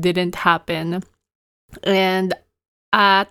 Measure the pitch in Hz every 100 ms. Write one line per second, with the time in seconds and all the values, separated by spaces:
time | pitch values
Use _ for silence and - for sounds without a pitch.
0 | 175 180 180 - 180 165 - 165 165 175
1 | - _ _ _ _ _ _ - - 190
2 | 190 185 185 - _ _ _ _ - 214
3 | 202 196 202